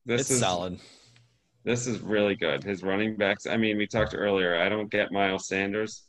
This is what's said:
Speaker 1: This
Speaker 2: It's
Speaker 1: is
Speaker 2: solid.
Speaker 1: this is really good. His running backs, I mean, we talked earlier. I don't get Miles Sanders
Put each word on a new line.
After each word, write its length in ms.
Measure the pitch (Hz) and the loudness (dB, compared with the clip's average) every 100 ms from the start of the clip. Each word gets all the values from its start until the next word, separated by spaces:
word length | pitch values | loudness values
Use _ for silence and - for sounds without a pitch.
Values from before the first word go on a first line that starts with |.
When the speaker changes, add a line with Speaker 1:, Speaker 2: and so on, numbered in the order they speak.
| 123 | -4
Speaker 1:
This 160 | 120 | -2
Speaker 2:
It's 100 | 135 | 2
Speaker 1:
is 80 | 127 | 2
Speaker 2:
solid. 400 | 101 90 90 90 - - - - _ _ _ _ | 2 0 -2 -8 -14 -20 -20 -20 _ _ _ _
Speaker 1:
this 240 | 107 120 127 | -4 -2 -2
is 120 | 101 | -6
really 340 | 90 107 104 98 | -2 2 2 2
good. 280 | 82 71 | 0 -2
His 200 | 92 95 | -4 -4
running 320 | 95 95 110 107 | -2 0 0 0
backs, 300 | 101 101 - | 0 0 -2
I 100 | 113 | 0
mean, 200 | 110 104 | 0 0
we 100 | 101 | 0
talked 260 | 113 104 - | 0 0 0
earlier. 400 | 104 98 90 85 | 2 2 2 2
I 120 | 95 | 2
don't 200 | 107 101 | 0 0
get 200 | 104 104 | 0 0
Miles 360 | 101 98 95 - | 2 2 0 -2
Sanders 560 | 98 98 104 110 - | -2 0 -2 -4 -8